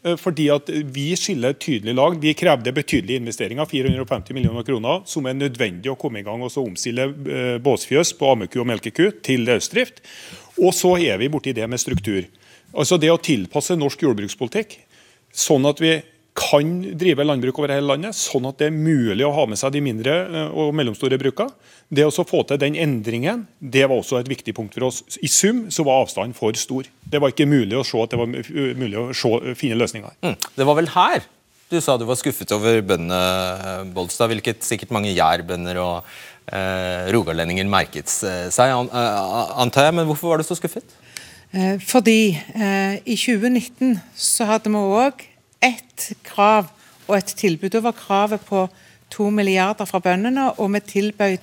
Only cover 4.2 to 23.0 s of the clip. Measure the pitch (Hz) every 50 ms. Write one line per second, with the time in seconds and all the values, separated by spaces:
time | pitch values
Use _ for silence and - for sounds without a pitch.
4.2 | - - 131 135 123 117 117 120 113 - 135 113 110 123 156 190 196 - - 165
5.2 | 131 127 131 139 139 143 123 117 127 104 87 87 104 135 131 - - 147 117 104
6.2 | 98 104 107 117 123 123 - 143 131 110 90 - - 123 117 123 131 139 143 151
7.2 | 139 147 139 131 123 123 120 120 123 143 120 101 - - 127 147 175 - - -
8.2 | 147 135 131 113 95 90 - 123 120 123 117 101 - 113 - - 165 208 - -
9.2 | - - 131 123 117 120 123 101 - - - 214 254 - _ - _ - - -
10.2 | - - - - - - - - - 180 180 - - 180 180 175 170 135 98 95
11.2 | 120 143 151 143 - 135 127 113 110 113 123 120 - - 123 90 101 113 101 95
12.2 | 87 - _ _ _ _ - - _ _ - - 147 - 180 170 151 156 170 165
13.2 | - - 147 107 92 87 - 147 - - 180 165 143 139 - - 170 143 113 104
14.2 | 101 98 - _ 127 117 - 208 220 - - _ _ _ _ _ _ _ _ _
15.2 | _ _ _ - - - 156 131 135 147 147 - 165 160 160 151 - _ _ _
16.2 | _ _ _ - - - - 147 147 160 175 180 185 196 - 147 185 185 151 127
17.2 | 143 151 143 127 120 127 131 - 147 139 139 139 143 143 139 143 175 220 214 -
18.2 | - - - 139 123 135 135 - 151 151 160 156 156 160 160 139 120 110 95 107
19.2 | 135 147 143 156 143 110 107 - - 135 139 143 143 135 110 110 113 135 151 175
20.2 | 185 180 165 160 156 - - 156 156 147 147 156 139 117 107 - 139 131 131 127
21.2 | 131 135 - - 214 277 - _ _ - - - _ _ 156 139 151 151 143 -
22.2 | 175 - - 160 - - 139 143 139 143 151 156 170 151 131 117